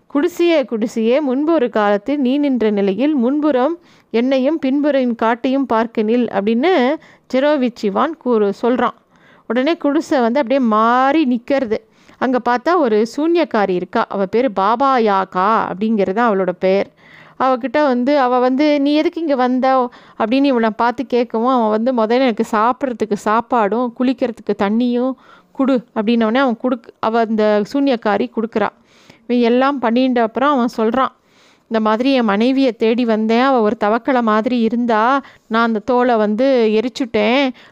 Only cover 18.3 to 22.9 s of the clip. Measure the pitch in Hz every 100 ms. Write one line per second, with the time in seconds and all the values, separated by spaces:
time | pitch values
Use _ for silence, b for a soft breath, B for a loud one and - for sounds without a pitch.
18.3 | 247 254 262 302 294 277 294 320 339 330
19.3 | 269 247 254 262 262 247 B B - 220
20.3 | 262 285 247 226 214 240 240 254 240 233
21.3 | 226 240 262 214 214 233 254 220 240 269
22.3 | 214 220 220 220 254 277